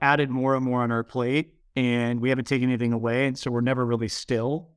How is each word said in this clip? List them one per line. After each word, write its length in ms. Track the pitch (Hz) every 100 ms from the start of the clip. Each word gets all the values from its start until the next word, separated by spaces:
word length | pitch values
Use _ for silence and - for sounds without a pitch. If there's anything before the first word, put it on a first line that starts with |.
added 260 | 143 147 139
more 260 | 127 131
and 100 | 131
more 180 | 131 123
on 100 | 120
our 100 | 117
plate 520 | 117 127 123 143 156 _ _
and 460 | 135 123 120 120 120
we 80 | 123
haven't 160 | 131
taken 240 | 120 135 127
anything 240 | 123 120
away. 340 | 113 117 120 135
And 120 | 131
so 120 | 131
we're 120 | 120
never 240 | 123 127 120
really 220 | 117 110
still. 640 | - - 117 120 156 165